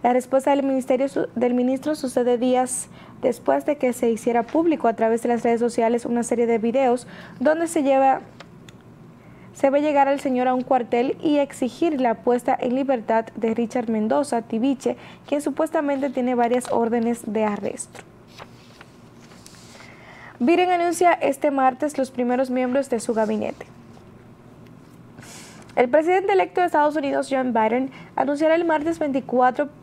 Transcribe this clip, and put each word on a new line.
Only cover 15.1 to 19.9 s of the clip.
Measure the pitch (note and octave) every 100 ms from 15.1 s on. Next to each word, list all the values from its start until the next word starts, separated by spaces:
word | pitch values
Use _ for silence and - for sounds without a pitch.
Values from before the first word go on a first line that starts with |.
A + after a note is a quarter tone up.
| - -
quien | D4
supuestamente | D4 C4+ D#4 E4 C#4+ C#4 C#4
tiene | B3+ B3
varias | B3 A#3 B3 -
órdenes | - A3+ A#3 A3+ A#3 -
de | G#3+
arresto. | G#3+ G3+ G3+ - - - - - - - - - - - - - - - - - - - - - -